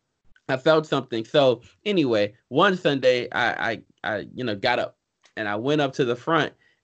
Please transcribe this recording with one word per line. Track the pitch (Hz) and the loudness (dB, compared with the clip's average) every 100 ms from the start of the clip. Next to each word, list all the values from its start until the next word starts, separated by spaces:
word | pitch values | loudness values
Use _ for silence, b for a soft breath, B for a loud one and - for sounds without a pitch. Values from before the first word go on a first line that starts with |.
| _ _ _ - - | _ _ _ -14 -6
I | 131 | -2
felt | 160 156 156 | 2 2 2
something." | 143 - 113 110 | -2 -2 -6 0
So | 151 135 117 b b | 2 4 2 b b
anyway, | 208 196 135 110 104 b b | -4 0 2 2 0 b b
one | 131 196 180 | 2 2 2
Sunday | 165 139 127 123 120 | 0 2 2 2 0
I, | - 117 - 110 | -2 -2 -2 -4
I, | 104 - _ | -6 -12 _
I, | - 104 73 | -6 -6 -8
you | - | -8
know, | 123 104 | -6 -4
got | 123 120 | -2 -2
up | - - _ _ _ - | -4 -10 _ _ _ -8
and | 107 | -6
I | 104 | -4
went | 127 151 | -2 0
up | 143 | 0
to | - | -2
the | 127 120 | -2 -2
front, | - 160 127 - _ _ | 0 0 0 -6 _ _